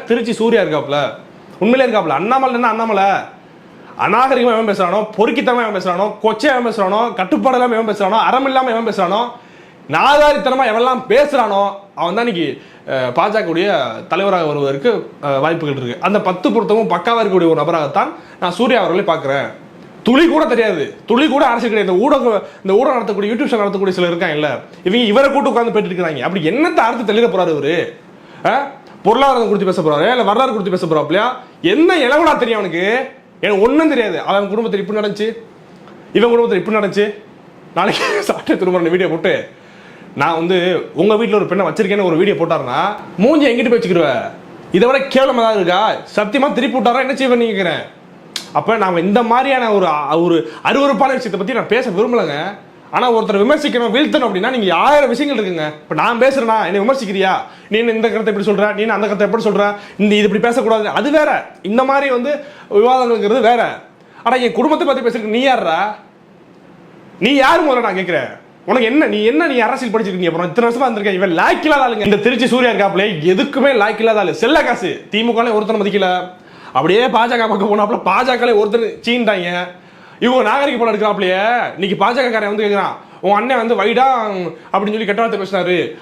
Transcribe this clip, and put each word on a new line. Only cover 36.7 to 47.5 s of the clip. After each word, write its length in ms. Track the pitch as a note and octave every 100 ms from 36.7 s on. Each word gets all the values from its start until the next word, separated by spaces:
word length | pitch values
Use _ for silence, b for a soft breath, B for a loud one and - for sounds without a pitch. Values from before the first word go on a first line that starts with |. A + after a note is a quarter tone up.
| G#3+
நடந்துச்சு. 300 | G3+ G3+ G#3 G#3 - - - - - E3
நாளைக்கு 300 | G3 - - G#4
<laughs> 100 | -
சாட்டை 280 | - - -
திருமணம் 380 | F#3 F3+ E3+ F3+
வீடியோ 140 | F3+
போட்டு 240 | E3 F#3+ C#3+ - - B B B B B -
நான் 220 | D3 E3
வந்து 200 | E3+ F#3 F3+ D#3+ -
உங்க 200 | C#3 G3
வீட்டுல 240 | G#3+ A3+ G#3
ஒரு 80 | F3
பெண்ணை 140 | F3+ F3
வச்சிருக்கேன்னு 440 | C#3+ F#3 G#3 F3+
ஒரு 80 | D#3+
வீடியோ 180 | F#3+ D#3
போட்டாருன்னா 420 | D#3+ D#3+ B2+ C3+ F#3+ G#3 - -
மூஞ்சி 280 | A3+ D#4 C#4+
எங்கிட்டு 240 | A#3+ A3+
போய் 80 | A3+
வச்சுக்கிருவ? 300 | F3 F3 D3 A#2 G2+ - - - -
இதை 140 | E3+ A#3+
விட 100 | C4+ C4+
கேவலமா 300 | C4 C4+ B3
ஏதாவது 160 | A3+ G#3+
இருக்கா? 200 | F3 F3+ G#3+ D3 - -
சத்தியமா 320 | G3+ C4+ C#4
திருப்பி 260 | G3 B3+ B3
விட்டாரா 220 | A#3 A#3+
என்ன 160 | B3+ C4+
செய்வேன் 260 | C4 A#3+
நீங்க 120 | A#3